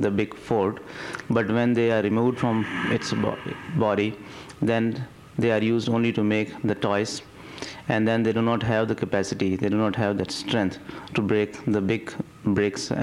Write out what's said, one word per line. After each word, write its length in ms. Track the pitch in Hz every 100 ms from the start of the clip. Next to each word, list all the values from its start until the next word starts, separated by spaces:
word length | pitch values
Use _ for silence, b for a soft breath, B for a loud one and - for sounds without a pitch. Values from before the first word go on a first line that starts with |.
| 107
the 80 | 196
big 180 | 107 - -
fort, 340 | 113 98 101 - B B B B
but 280 | 117 104 113
when 180 | 120 117
they 80 | 117
are 120 | 113 101
removed 340 | 110 120 123 123
from 200 | 110 104 92 92 113
its 140 | -
bo-, 260 | 110 107 - - - - 165 107
body, 260 | 101 107 107 B B B B 110
then 200 | 113 113 117 127 - - -
they 180 | 117 110
are 40 | 110
used 240 | 117 110 117
only 180 | 117 113
to 100 | 104 107
make 240 | 107 -
the 220 | 104 104 107
toys, 300 | 101 107 - - - B B B B B
and 140 | 113 110
then 180 | 113
they 80 | 113 110
do 60 | 113
not 180 | 117 113
have 160 | 110 110
the 60 |
capacity, 520 | 110 98 101 92 - 95 92
they 80 | 104
do 40 | 104
not 180 | 110 95
have 220 | 104 101
that 160 | 92
strength 420 | - 101 110 95 - - B B
to 80 | - 101
break 260 | 107 104 - - 104
the 40 |
big 320 | 95 113 - - - - 107 101
bricks 260 | 104 95 - -